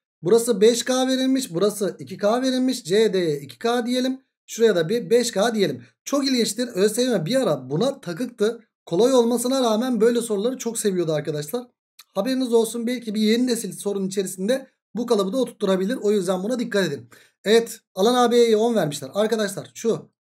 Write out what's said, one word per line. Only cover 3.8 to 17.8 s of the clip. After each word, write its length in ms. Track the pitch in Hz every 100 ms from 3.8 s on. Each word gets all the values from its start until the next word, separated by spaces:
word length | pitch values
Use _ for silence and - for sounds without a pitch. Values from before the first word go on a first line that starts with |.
| 240
diyelim. 340 | 254 254 262 _ _ -
Şuraya 300 | 214 226 180
da 120 | 165
bir 220 | 240 170
beş 220 | 240 143
K 220 | 190 226
diyelim. 280 | 220 175 123 - _
Çok 240 | - 285 269
ilginçtir. 400 | 254 220 - 247
Ö 200 | 180 214
S 140 | 214
Y 60 | 254
M 180 | 208 156
bir 140 | 262
ara 300 | 220 139 127
buna 300 | 151 254 277
takıktı. 600 | 170 175 247 - 208 233 _ _ -
Kolay 280 | 170 247
olmasına 460 | 262 233 233 247 269
rağmen 400 | 240 214 262 233
böyle 200 | 226 240
soruları 380 | 233 208 226 262
çok 200 | 233 226
seviyordu 340 | 208 180 165
arkadaşlar. 540 | 151 151 147 147 240 247 _ _ _ _
Haberiniz 380 | 196 220 262 254
olsun, 340 | 226 226 240 226
belki 280 | 247 226
bir 60 | 196
yeni 260 | 214 240 254
nesil 260 | 226 190
sorunun 360 | 160 202 202 190
içerisinde 580 | 202 190 185 196 269 - _ _
bu 120 | 202 240
kalıbı 260 | 214 190
da 40 | 262
oturtturabilir. 600 | 240 - 202 190 190 262
O 80 | 208
yüzden 320 | 208 180 185
buna 160 | 202 247
dikkat 280 | 226 208 170
edin. 220 | 135 - - _ _
Evet, 360 | 190 226 226 -